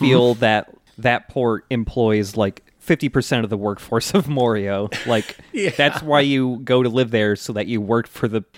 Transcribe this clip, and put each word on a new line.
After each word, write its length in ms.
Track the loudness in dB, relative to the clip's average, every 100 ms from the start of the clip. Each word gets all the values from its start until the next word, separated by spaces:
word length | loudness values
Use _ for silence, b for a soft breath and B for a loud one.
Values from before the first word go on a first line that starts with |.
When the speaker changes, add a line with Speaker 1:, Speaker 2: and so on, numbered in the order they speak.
Speaker 1:
feel 300 | 4 6 4
that 380 | 2 2 2 -2 -16 _ -4
that 300 | 0 0 -2
port 360 | -2 0 -2 -4
employs, 680 | -4 -4 0 2 2 0 0
like, 260 | -2 -2 _ _
fifty 300 | -2 0 2
percent 340 | -2 0 -2
of 80 | -2
the 60 | -2
workforce 580 | -4 -6 -2 -2 2
of 140 | 0 0
Morio. 600 | 0 0 0 -2 -4 -4 -6 -2
Like, 300 | -2 -2 -14
Speaker 2:
<laughs> 80 | -10
Yeah. 180 | -4 -4 2
Speaker 1:
that's 280 | 0 0
why 160 | 0 2
you 400 | 2 2 0 -4
go 220 | 0 2
to 40 | 2
live 220 | 0 0
there, 240 | 2 0
so 180 | 0 -4
that 120 | -6 -4
you 140 | -4
work 260 | 0 -2 -2
for 220 | -6 -4
the, 160 | -4 -6